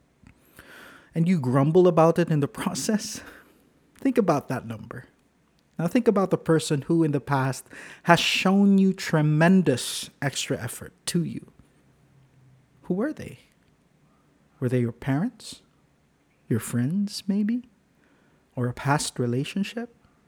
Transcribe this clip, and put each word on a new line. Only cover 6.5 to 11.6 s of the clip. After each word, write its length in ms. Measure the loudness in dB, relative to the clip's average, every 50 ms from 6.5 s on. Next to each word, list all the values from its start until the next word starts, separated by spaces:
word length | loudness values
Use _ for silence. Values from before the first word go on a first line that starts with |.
| 0 0 0 -2 -4 -4 -2
who 200 | 0 0 2 2
in 80 | 2
the 80 | 0 -2
past 480 | -2 -2 -2 0 0 -2 -4 -6 -10 -18 -20 -20 -20 -20 -18 -4 2
has 180 | 4 4 4
shown 560 | 4 0 -2 0 2 2 4 4 4 6 6
you 160 | 4 4 2 0
tremendous 1160 | -2 -4 0 0 2 2 4 4 4 6 6 6 6 6 4 0 0 -2 -6 -8 -8 -10 -12 _ -6
extra 360 | -6 -4 -4 -4 -6 -6 -6
effort 360 | -6 -6 -10 -10 -12 -16 -18 _ _ -10
to 180 | -4 -2 -2 -2
you. 260 | -4 -6 -12 -14 -16 _ _